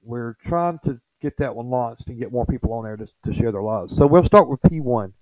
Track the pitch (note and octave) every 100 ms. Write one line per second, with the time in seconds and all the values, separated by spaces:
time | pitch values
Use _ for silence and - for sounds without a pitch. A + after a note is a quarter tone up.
0 | - A#2+ A#2 A#2 - E3+ F3 E3 - B2
1 | _ _ D3 - C#3 A2+ A#2+ B2+ A#2+ A#2+
2 | - B2 A#2 A#2+ A#2 B2+ A2 A2+ A2 G#2+
3 | A2 _ - - A#2 G2+ G#2+ A2 F2 -
4 | C#3+ E3 - G#3 F3+ C#3 - D#3+ C3+ A#2+
5 | G2 -